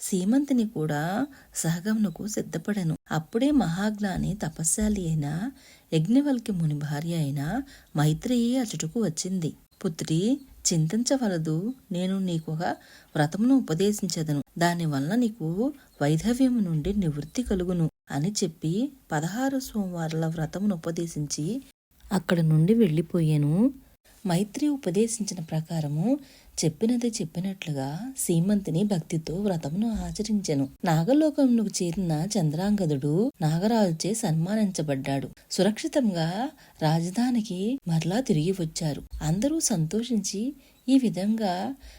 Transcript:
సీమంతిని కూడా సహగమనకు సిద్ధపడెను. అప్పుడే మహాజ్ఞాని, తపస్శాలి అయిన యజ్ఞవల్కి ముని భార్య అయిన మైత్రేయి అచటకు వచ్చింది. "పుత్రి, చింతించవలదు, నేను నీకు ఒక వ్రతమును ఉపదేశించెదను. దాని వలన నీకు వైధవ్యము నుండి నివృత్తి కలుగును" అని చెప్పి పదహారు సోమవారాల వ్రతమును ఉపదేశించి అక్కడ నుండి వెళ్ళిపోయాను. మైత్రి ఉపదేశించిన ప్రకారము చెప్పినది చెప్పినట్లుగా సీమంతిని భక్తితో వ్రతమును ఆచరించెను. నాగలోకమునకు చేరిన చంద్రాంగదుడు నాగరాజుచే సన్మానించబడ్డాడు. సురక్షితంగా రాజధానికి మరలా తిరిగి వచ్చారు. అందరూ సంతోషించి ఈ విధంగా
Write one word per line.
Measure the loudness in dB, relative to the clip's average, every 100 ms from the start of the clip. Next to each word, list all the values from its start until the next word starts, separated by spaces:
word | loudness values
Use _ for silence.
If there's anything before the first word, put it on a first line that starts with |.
సీమంతిని | -4 0 2 2 4 2 2
కూడా | 0 -2 0 -2 -2 -4 -8 -14
సహగమనకు | -4 -2 0 0 0 0 -2 -6
సిద్ధపడెను. | -4 -4 -6 -4 -2 0 -2 -4
అప్పుడే | -4 -2 0 2
మహాజ్ఞాని, | 4 2 0 -2 -2 -2 -2 -2
తపస్శాలి | -2 -6 -4 -2 0 0 0 0
అయిన | 0 -2 -2 -6 -8 -16 -20 _
యజ్ఞవల్కి | 0 4 4 4 0 -2
ముని | -2 0
భార్య | -2 -4 -4 -4
అయిన | -2 -2 -2 -2 -4 -6 -12 -6 2
మైత్రేయి | 2 2 0 2 2 2
అచటకు | -2 -4 -4 -2
వచ్చింది. | -2 -2 -4 -2 -2 -6 _ -8
"పుత్రి, | -6 -4 0 2 2 0 -4 -8 -2
చింతించవలదు, | 2 2 0 2 2 2 0 0 -2 -2 -6 -6
నేను | -4 -2 -2
నీకు | -2 -4 -4
ఒక | -4 -4 -6 -10 -20 -6 -2
వ్రతమును | 0 2 4 4
ఉపదేశించెదను. | 4 2 2 0 -2 -4 -2 -2 -4 0
దాని | 2 2 0
వలన | 0 0
నీకు | 2 0 0 -4 0 -2 -4 -12 -2
వైధవ్యము | 2 2 2 2 4 4
నుండి | 2 0 0
నివృత్తి | 0 0 -2 -4 -4
కలుగును" | -2 -2 0 0 0 -2 -6
అని | -2 -2 0
చెప్పి | -2 -2 -2 0 -2 -4 -6
పదహారు | -2 -2 -2 -2 -2
సోమవారాల | -4 -4 -4 -4 -4 -2 -2
వ్రతమును | -2 -4 -2 -2
ఉపదేశించి | -2 -2 -4 -4 -4 -4 -4 -4 -4 -8 _ _ _ -4
అక్కడ | -2 0 2
నుండి | 4 6 6
వెళ్ళిపోయాను. | 6 4 4 0 2 4 4 4 4 2 0 -10 _ _ -10 -2
మైత్రి | 0 0 -2 -2
ఉపదేశించిన | 0 0 2 2 0 -6 -6
ప్రకారము | -4 -4 -2 -2 -2 0 0 0 -4 -20 -14 -2
చెప్పినది | -2 0 0 0 0
చెప్పినట్లుగా | -2 -6 -4 -6 -6 -6 -4 -4 -6 -8 -4
సీమంతిని | 0 2 4 2 0 0
భక్తితో | 0 0 -2 -4 -4
వ్రతమును | -2 -2 -2 -2 -2 -2
ఆచరించెను. | -2 -4 -6 -2 -2 0 0 -2 -2
నాగలోకమునకు | 2 2 4 4 4 4 4 4 2 -2
చేరిన | -2 -2 0 0 0 0
చంద్రాంగదుడు | 2 2 0 2 2 0 0 0 0 0
నాగరాజుచే | 0 2 2 4 2 2 -2
సన్మానించబడ్డాడు. | -2 0 0 0 0 0 -2 -2 -2 -2 -2 -4 -10 -6
సురక్షితంగా | 0 0 0 -2 0 2 2 0 -2 -4 -8 -20 -2
రాజధానికి | 0 2 0 0 0 0 -2 -4 -2 -4 -2
మరలా | -2 0 0
తిరిగి | 0 2 0
వచ్చారు. | 0 -4 -4 -4 -4 -8 -6
అందరూ | -2 0 0 0
సంతోషించి | 0 0 0 -2 -2 -2 -2 -4 -6 -8 -16 _ 2
ఈ | 4
విధంగా | 4 0 0 0 0 -2 -4 -8 -14